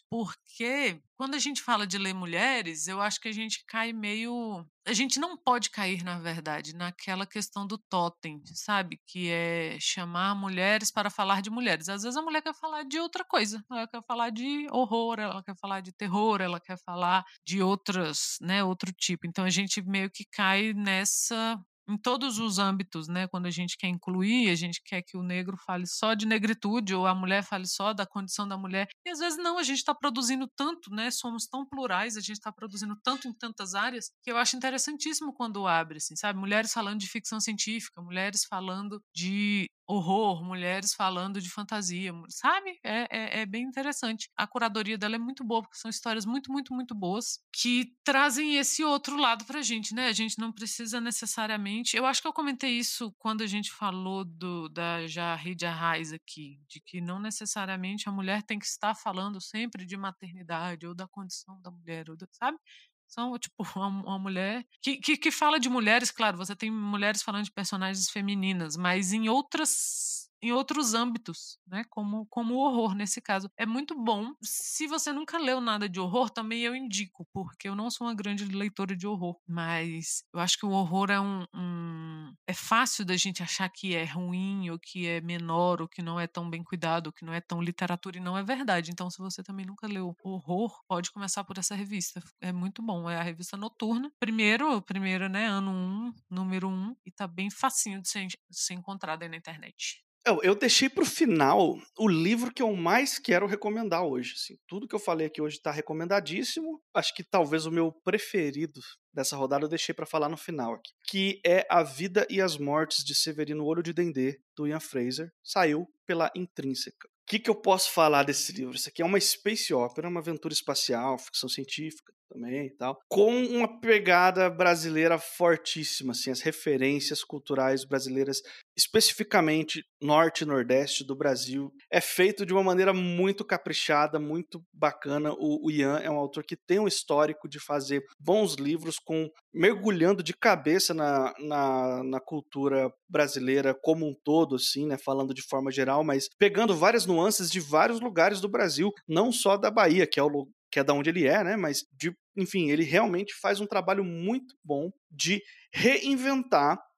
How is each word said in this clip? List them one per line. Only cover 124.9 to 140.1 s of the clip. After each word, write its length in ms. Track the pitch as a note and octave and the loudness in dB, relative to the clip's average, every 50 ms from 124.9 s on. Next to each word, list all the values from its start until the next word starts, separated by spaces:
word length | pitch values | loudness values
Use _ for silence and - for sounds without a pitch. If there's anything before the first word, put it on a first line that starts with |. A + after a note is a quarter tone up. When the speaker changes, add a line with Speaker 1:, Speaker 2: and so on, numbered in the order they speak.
| D#3 D#3 D#3+ E3 E3 D#3+ | 2 4 6 6 6 4
Speaker 2:
fortíssima, 920 | - - - - F3+ E3+ E3 D#3 - - - E3 D3+ - - - C#3 B2+ A#2+ | 2 -4 -2 4 6 6 6 4 2 -2 -4 -4 -4 -4 -4 -4 -4 -4 -4
assim, 180 | - - C3+ | -2 -2 -2
as 100 | B2+ B2 | -4 -2
referências 800 | - D#3+ D3+ - - D#3+ C#3+ C3 C3 C3+ C#3+ C#3+ C3+ - D3+ - - | -2 -2 -2 0 0 2 2 4 4 4 2 2 0 -2 -2 -4 -4
culturais 640 | - - C#3+ - - C#3+ C3+ C3 C3 C3+ C3+ C3 | -6 -10 -10 -6 -2 0 2 4 4 2 2 0
brasileiras, 580 | C3 C#3 C3 B2+ C3 B2+ C3+ C3+ C#3 C3+ - - - - - - _ _ | -2 -2 -2 -2 0 0 0 0 0 0 -4 -6 -8 -14 -20 -20 _ _
especificamente 1080 | - - - - A3 G#3+ - - - G#3+ - - G3+ E3 D#3 D#3 D#3+ D#3 D#3 - D#3 D3 _ _ _ C#3+ | 2 2 4 6 6 6 6 4 0 0 2 4 4 6 6 4 2 0 -2 -4 -6 -8 _ _ _ 2
norte 400 | D3 D3 D#3 E3 D#3+ D#3+ - E3 | 6 8 8 8 6 4 0 0
e 40 | |
nordeste 580 | D3+ C#3+ C3 A#2+ A#2+ B2+ C3 C#3+ C#3 - - C#3 | 2 2 2 4 4 4 4 4 2 -2 -4 -4
do 120 | C3 C3+ | -4 -4
Brasil, 560 | C3+ D3+ C#3+ C3 A#2+ B2 B2+ C3 C#3 C#3 C#3 - - - _ | 0 2 2 2 2 -2 -4 -4 -4 -6 -6 -10 -16 -8 _
é 100 | - F3+ | 2 2
feito 440 | - - - - F3+ G3+ G#3+ G#3 G3+ | 2 4 4 6 6 6 6 2 0
de 80 | E3 F#3 | 2 4
uma 100 | G3 F#3+ | 4 6
maneira 300 | F#3+ F3+ F3+ F#3+ G3 F#3+ | 6 6 6 6 6 4
muito 520 | F#3 F3+ F3 F3 F3 F#3 G3 G3 G3 G#3+ | 4 2 0 2 2 2 2 2 0 -2
caprichada, 720 | - F#3+ F3 - - D#3 - - - D#3 D3 D3+ D3+ D3+ D3+ | -2 -2 -2 -2 -2 -4 -2 2 4 6 6 6 4 2 0
muito 440 | D3+ D3 D#3 E3 F3 - - E3+ E3 _ _ | -2 -2 -4 -4 -6 -8 -12 -16 -18 _ _
bacana. 600 | D3+ D#3 D3 C#3 - - C#3+ C#3 D3 D3+ D3+ D3+ | 0 0 0 2 -2 -4 -2 -2 0 0 -2 -2
O, 340 | - - D3+ D3 D3+ - | 0 0 0 0 0 0
o 40 | D#3+ | 0
Ian 280 | D3+ D3+ C#3 C3+ C#3+ D3+ | 2 2 2 2 2 0
é 120 | - D#3 | 0 0
um 60 | D3+ | 0
autor 280 | D3 C#3+ C#3+ C#3+ D#3 D3+ | 0 -2 -2 -4 -8 -8
que 120 | - E3+ | -8 -10
tem 220 | - _ - F3 G3+ | -10 _ 2 2 4
um 100 | G#3+ G3 | 4 2
histórico 600 | - - - - D3 C#3+ D3+ D3+ D#3 - - D#3 | 2 0 0 2 4 4 4 4 2 -2 -10 -12
de 100 | C#3+ D3 | -12 -12
fazer 460 | - - D3 D3 C#3 C3+ C#3+ C#3+ C#3 - - _ | -6 -2 -2 -2 0 0 0 -2 -2 -4 -10 _
bons 360 | C#3+ D#3 F#3 G#3+ G#3+ F#3 D3+ | 2 4 4 6 4 4 0
livros, 440 | C#3 C#3 C#3+ D#3 E3+ D#3+ E3 D#3+ - | -2 0 0 0 -2 -2 -6 -8 -8
com, 320 | - - D#3+ D#3+ D#3+ D#3 - _ _ _ - | -6 -4 -2 -2 -2 -4 -6 _ _ _ 0
mergulhando 680 | E3 E3 G3+ A#3 G3 F#3+ A3 G3+ E3+ D#3+ - | 4 4 6 4 4 2 2 4 6 6 6